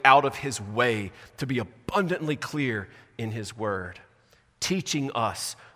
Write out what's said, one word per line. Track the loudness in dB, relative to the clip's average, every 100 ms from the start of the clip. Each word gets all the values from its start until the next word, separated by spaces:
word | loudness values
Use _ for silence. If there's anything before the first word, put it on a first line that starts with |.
out | 8 8 6
of | 0
his | -6 -6
way | -4 2 2 2 -4 -12 -18 -8
to | -4
be | -2
abundantly | -4 -8 -2 0 0 0 -2 -4
clear | -4 -2 -2 -2 -6 -12 -18 -8
in | -6
his | -6 -8 -6
word, | -4 -2 -6 -12 -20 _ _ _ _ -8
teaching | -4 -2 -2 -2 -2
us | -2 -2 -2 -8 -10 -18